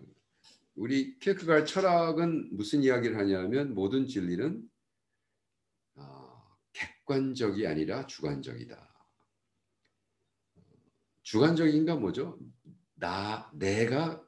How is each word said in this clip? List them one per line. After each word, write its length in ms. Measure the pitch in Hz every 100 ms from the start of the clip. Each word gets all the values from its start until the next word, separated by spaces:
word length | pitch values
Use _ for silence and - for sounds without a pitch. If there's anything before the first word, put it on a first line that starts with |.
| - _ _ _ - _ _
우리 440 | - 120 135 135 -
키어케가르드 480 | 196 185 165 156 151
철학은 880 | 190 190 170 165 156 170 160 - -
무슨 260 | - 147
이야기를 360 | 131 120 117 107
하냐면 560 | 98 95 95 135 143
모든 320 | 98 98 135 131
진리는, 560 | 101 87 87 147 226 - _ _ _ _ _ _ _ _ _ _ _ _ 139
아, 600 | 143 135 127 123 _ _ _
객관적이 960 | - - - - 135 135 127 107 101 92
아니라 400 | 78 80 123 -
주관적이다. 880 | - 73 71 65 60 60 - - _ _ _ _ _ _ _ _ _ _ _ _ _ _ _ _ _ _ _ _ _ _ _
주관적인가 760 | - 110 156 165 156 151 160 151
뭐죠? 420 | 92 - 170 - 123 - - - _
나, 560 | - 87 95 104 107 -
내가 680 | 76 98 104 117 139 165 160